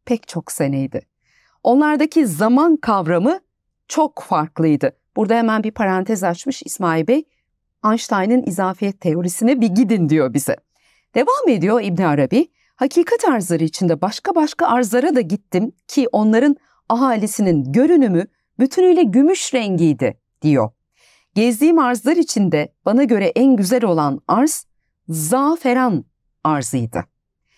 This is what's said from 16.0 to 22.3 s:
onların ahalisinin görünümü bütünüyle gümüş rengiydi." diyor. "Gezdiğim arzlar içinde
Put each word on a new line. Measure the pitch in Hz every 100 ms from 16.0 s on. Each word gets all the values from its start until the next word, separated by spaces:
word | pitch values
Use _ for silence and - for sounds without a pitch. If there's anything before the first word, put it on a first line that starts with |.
| 254
onların | - 214 226 285 285 _ _ -
ahalisinin | 233 269 226 208 - 196 160 131
görünümü | 151 302 349 240 175 196 _ _ -
bütünüyle | 262 - 359 349
gümüş | 269 214 294 381 -
rengiydi." | 254 208 180 165 135 123 - _ _
diyor. | 156 139 110 - _ _ _ _ _ 202
"Gezdiğim | 233 220 302 330
arzlar | 247 247 262 349
içinde | 330